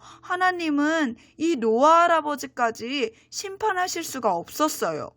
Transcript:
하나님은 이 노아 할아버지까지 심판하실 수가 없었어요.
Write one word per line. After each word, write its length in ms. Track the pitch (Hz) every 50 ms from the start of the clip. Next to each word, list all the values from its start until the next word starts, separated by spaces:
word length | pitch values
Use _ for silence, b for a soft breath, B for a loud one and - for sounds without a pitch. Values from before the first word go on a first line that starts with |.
| B B B B
하나님은 960 | B - 359 359 370 370 359 349 330 311 285 285 294 311 330 320 294 233 226 B B B B
이 220 | - 311 339 339
노아 460 | 233 233 220 220 240 277 311 330 339 349
할아버지까지 1080 | 349 330 320 294 302 285 247 285 262 - - 240 226 226 - 220 240 277 285 233 220 b b b b
심판하실 760 | - - - 392 381 392 427 427 370 359 359 359 - 339 320
수가 280 | - - 262 240 208 175
없었어요. 760 | 170 175 - - - 302 302 - - 208 170 156 143 101 - _